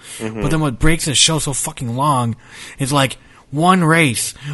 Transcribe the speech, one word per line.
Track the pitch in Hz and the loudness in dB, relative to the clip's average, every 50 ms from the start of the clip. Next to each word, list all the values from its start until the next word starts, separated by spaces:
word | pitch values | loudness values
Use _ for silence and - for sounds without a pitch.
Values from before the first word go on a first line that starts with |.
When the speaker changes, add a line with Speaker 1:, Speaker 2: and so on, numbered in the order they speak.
| - - - - | -20 -18 -14 -10
Speaker 1:
Mm-hmm. | 113 110 110 113 104 | -10 -8 -6 -4 -2
Speaker 2:
But | - | -2
then | 160 156 | 0 0
what | 156 147 117 - | 0 -2 0 2
breaks | - 156 165 160 - | 4 4 4 2 0
the | 160 131 | -2 0
show | - - - 165 151 | 2 2 2 2 0
so | - 151 135 | -2 -4 -4
fucking | - - - 151 - 135 117 117 | -4 -6 -8 -8 -8 -8 -6 -4
long | 127 139 156 143 127 120 117 110 - - - - - - - - - | 0 0 2 2 2 0 -2 -2 -6 -10 -20 -20 -20 -18 -14 -10 -6
is, | 143 127 143 | -4 -2 0
like, | 143 135 127 - - - - - - - _ | 0 0 0 -2 -6 -18 -20 -20 -20 -18 _
one | - 143 160 180 185 190 170 | -4 0 2 4 4 4 4
race. | 156 160 165 165 139 110 - - - - - - 143 | 4 4 4 4 2 0 -2 -4 -8 -8 -10 -12 -12